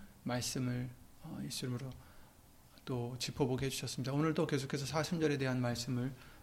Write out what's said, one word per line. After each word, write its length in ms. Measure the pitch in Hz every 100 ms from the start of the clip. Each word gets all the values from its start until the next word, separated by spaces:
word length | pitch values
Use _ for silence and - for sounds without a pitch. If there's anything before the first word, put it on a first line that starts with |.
| - -
말씀을, 680 | - 123 - 139 123 123 123 - - -
어, 180 | 156 139
예수 220 | 143 - 131
이름으로 240 | 123 131 - - - - - - - - -
또 320 | - 127 120 127
짚어보게 480 | - - 131 127 135
해주셨습니다. 460 | - 127 - 131
오늘도 340 | 143 160 156 156
계속해서 400 | 143 139 139 135
사순절에 500 | 156 147 170 151 139
대한 240 | 131 127
말씀을 520 | 123 117 - 123 131 135 - -